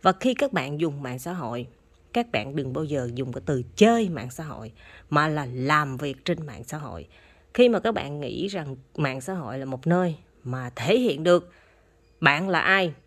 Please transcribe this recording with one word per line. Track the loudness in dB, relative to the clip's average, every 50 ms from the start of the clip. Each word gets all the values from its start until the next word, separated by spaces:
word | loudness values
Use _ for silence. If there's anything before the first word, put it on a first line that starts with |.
Và | 4 4 2 4
khi | 0 0 2
các | 2 0 0 0
bạn | -2 -2 -2 -4 -2
dùng | -2 -2 -2 -4
mạng | -8 -8 -8 -8
xã | -8 -8 -8
hội, | -6 -6 -6 -6 -8 -8 -10 -16 _ _ _ _ _ _ _ _
các | -2 -2 -2
bạn | -4 -4 -4 -4 -4
đừng | -4 -4 -4 -4
bao | -4 -4
giờ | -2 -2 -4 -4 -4 -4
dùng | -6 -6 -6 -6
cái | -8 -4
từ | -2 -2 -2 -4 -6 4
chơi | 6 6 6 6 4 2 -2
mạng | -4 -6 -8 -10
xã | -12 -12 -12
hội, | -12 -12 -12 -14 -16 -16 -20 -20 -20 -20 -20 -8 _
mà | 2 2 2
là | 2 0 -2 -4 -6 -6
làm | -4 0 2 4 2 2 0 -4
việc | -6 -6 -6 -8 -6 _
trên | -2 -2 -2 -4
mạng | -12 -12 -14 -14
xã | -12 -12
hội. | -12 -12 -12 -12 -14 -16 -16 _ -20 _ -20 _ _ _ _ _
Khi | 6 6 6
mà | 6 4
các | 2 0
bạn | 0 0 -4 -6 -8 -8
nghĩ | -8 -6 -6 -4 -6
rằng | -4 -6 -8 -8 -8 -12 -14 -16 _ _
mạng | -2 -2 -2 -2 -4
xã | -6 -6 -6
hội | -6 -6 -8 -8 -8
là | -8
một | -8 -8 -4 2
nơi | 2 4 4 4 0 -2 -6 -12 _ _ _ _
mà | -8 -6 -6 -6 -8 -8
thể | -4 2 4 4
hiện | 4 4 2 0 2 4
được | 6 6 6 4 -2 _ _ _ _ _ _ _ _ _ _ _ _ _ _
bạn | 4 4 4 4 0 0
là | 0 0
ai | 2 4 4 4 2 0 -4 -8 _